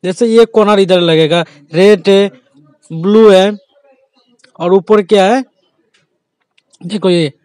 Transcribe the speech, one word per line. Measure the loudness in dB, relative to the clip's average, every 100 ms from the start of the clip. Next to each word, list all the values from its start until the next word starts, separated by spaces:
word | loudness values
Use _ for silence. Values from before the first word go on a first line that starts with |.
जैसे | -10 -6 -2
ये | 2
कॉर्नर | 2 0 0 0
इधर | 0 0
लगेगा, | 0 0 0 -2 -6 _ _
Red | -2 0 0 0
है, | -2 -2 -8 _ _ _ _ _
blue | -8 -2 2 4
है | 4 2 -4 _ _ _ _ _ _ _ _ _ _
और | -2
ऊपर | -2 0 -2
क्या | 0 0
है, | 0 -2 -6 _ _ _ _ _ _ _ _ _ _ _ _ _ -12
देखो | -8 -4
ये | -2 -4 -8